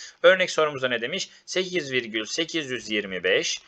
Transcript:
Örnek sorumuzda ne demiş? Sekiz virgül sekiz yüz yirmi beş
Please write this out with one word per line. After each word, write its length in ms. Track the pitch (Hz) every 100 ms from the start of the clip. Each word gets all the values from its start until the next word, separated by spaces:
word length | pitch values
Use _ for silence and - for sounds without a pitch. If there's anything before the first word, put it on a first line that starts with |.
| - -
Örnek 280 | 175 185 175
sorumuzda 360 | - 151 139 131
ne 140 | 117
demiş? 280 | 120 185 - - -
Sekiz 460 | 180 190 180 139
virgül 340 | 127 117 110 107
sekiz 460 | - 160 165 135
yüz 180 | 123 107
yirmi 340 | 107 98 92
beş 380 | 90 120 165 -